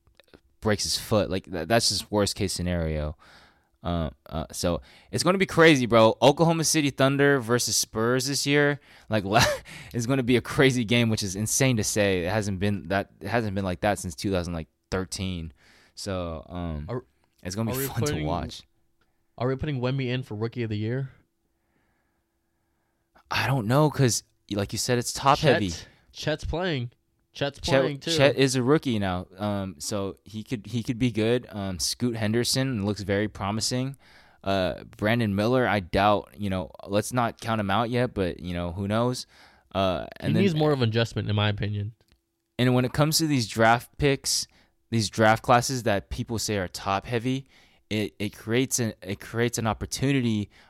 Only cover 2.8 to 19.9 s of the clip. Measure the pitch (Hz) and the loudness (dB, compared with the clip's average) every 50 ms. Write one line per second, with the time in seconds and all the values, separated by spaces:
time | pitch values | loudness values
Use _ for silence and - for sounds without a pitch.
2.8 | 82 80 78 76 76 76 76 - - - - - - - _ _ _ _ _ _ | 0 -2 -2 -2 -4 -6 -6 -10 -16 -20 -20 -20 -20 -20 _ _ _ _ _ _
3.8 | - 87 87 85 80 73 - - - - - 80 78 - - - - 90 85 76 | -6 -4 -4 -2 -4 -4 -6 -12 -14 -10 -8 -8 -8 -8 -6 -4 -2 -2 -2 -2
4.8 | - - - - - _ - 113 131 165 185 196 180 - - 170 165 165 160 135 | -6 -10 -20 -20 -12 _ -4 0 2 2 2 2 0 0 4 6 8 8 8 8
5.8 | 123 110 113 113 110 110 107 - 113 131 147 143 170 165 165 165 156 151 - 160 | 6 4 6 8 8 6 6 6 6 6 6 6 4 2 2 2 0 0 2 2
6.8 | 147 143 131 - 135 135 139 139 143 143 143 139 117 107 120 120 - - 101 - | 2 0 2 2 2 2 4 4 4 4 4 2 2 2 0 0 0 0 -2 -2
7.8 | - - - 113 110 117 123 131 127 135 143 127 - 143 143 147 147 143 143 139 | -2 -2 -2 -2 0 0 0 0 -2 -2 -4 -2 0 2 2 4 4 2 0 -2
8.8 | - - - - - - 107 110 90 98 101 110 - 605 587 523 - - - - | -6 -16 -20 -20 -8 -4 -2 -2 0 2 4 4 4 4 2 -2 -8 -14 -18 -18
9.8 | - - - 120 117 113 139 135 127 113 127 113 - - - 151 143 135 131 127 | -16 -10 -6 -6 -2 0 0 0 2 2 2 2 2 0 2 4 4 6 4 2
10.8 | 120 98 120 120 120 113 110 104 - 98 87 95 107 110 - - 139 131 127 107 | 2 2 2 2 4 2 2 0 -2 -4 -4 -4 -2 -2 0 2 2 2 2 0
11.8 | 101 - - 110 101 101 95 92 82 87 98 110 104 101 98 90 98 101 104 95 | 0 0 0 2 2 2 2 2 0 0 -2 -2 -2 -2 -2 -2 -2 -2 -2 -2
12.8 | - 82 95 98 98 - _ _ - 98 104 120 113 107 95 101 98 95 90 - | -4 -2 -2 -2 -2 -4 _ _ -8 -4 -2 -2 -2 -2 -2 -4 -4 -4 -2 0
13.8 | - 104 101 90 - 92 87 - - 107 98 90 87 85 85 82 80 - _ _ | 0 0 0 0 -2 -8 -8 -6 -2 -2 0 0 -2 -2 -6 -8 -8 -10 _ _
14.8 | _ _ - 95 95 90 - - 98 92 92 85 82 80 - _ _ _ _ _ | _ _ -6 -6 -4 -6 -6 -6 -6 -6 -6 -8 -10 -12 -14 _ _ _ _ _
15.8 | _ _ _ - - - 95 92 87 85 80 80 - - - 87 87 85 80 76 | _ _ _ -12 -8 -6 -6 -4 -4 -6 -8 -10 -12 -12 -10 -8 -6 -6 -6 -6
16.8 | 73 78 120 127 - _ _ _ _ _ _ _ - 90 90 104 113 113 113 131 | -8 -8 -8 -10 -10 _ _ _ _ _ _ _ -12 -8 -6 -4 -4 -2 -2 -4
17.8 | 139 135 - - 113 147 151 151 151 76 82 87 - - - - - _ _ _ | -6 -6 -4 -2 -2 -2 -2 -2 -2 -2 -4 -4 -4 -6 -10 -14 -18 _ _ _
18.8 | _ _ _ _ _ _ _ _ _ _ _ - 117 127 139 139 - 151 147 131 | _ _ _ _ _ _ _ _ _ _ _ -6 -4 -4 -4 -4 -4 -6 -4 -2
19.8 | 120 123 | -2 -2